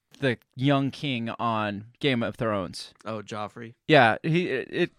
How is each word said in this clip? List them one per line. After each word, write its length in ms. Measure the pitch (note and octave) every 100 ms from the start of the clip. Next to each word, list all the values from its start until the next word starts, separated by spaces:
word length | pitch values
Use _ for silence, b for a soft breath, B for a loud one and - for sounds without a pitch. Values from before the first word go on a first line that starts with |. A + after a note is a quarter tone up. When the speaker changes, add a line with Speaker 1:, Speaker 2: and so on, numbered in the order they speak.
| _ -
Speaker 1:
the 180 | C3+ A2 _ -
young 340 | C3+ C#3 C3+
king 380 | - D3 A#2+ A#2 -
on 460 | A#2 A2 G#2 G2+ A2 -
Game 220 | C#3+ A#2+
of 140 | G#2 -
Thrones? 580 | A#2 G2+ F2 - - _
Speaker 2:
Oh, 160 | G#2 A2
Joffrey. 520 | G2+ G#2+ G#2 A#2 A2+ - -
Speaker 1:
Yeah, 300 | D3 A2+ G#2
he, 260 | D#3+ E3+ F3+
it, 200 | C3 -
it 200 | D3 E3+